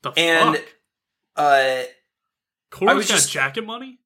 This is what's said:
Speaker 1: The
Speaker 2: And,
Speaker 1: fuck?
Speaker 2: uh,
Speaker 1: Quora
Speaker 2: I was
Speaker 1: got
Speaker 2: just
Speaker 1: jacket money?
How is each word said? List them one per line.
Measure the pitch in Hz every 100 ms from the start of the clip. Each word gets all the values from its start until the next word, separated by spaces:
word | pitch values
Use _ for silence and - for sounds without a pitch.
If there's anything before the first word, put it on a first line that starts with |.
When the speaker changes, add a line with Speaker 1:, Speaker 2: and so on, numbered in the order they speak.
Speaker 1:
The | 139
Speaker 2:
And, | 160 165 165 156 151
Speaker 1:
fuck? | - _ _ _ _ _ _ -
Speaker 2:
uh, | 147 139 131 131 127 _ _ _ _ _ _ _ _
Speaker 1:
Quora | - 185
Speaker 2:
I |
was | 190 208
Speaker 1:
got | 196
Speaker 2:
just | -
Speaker 1:
jacket | 151 135 139 214
money? | 233 262 254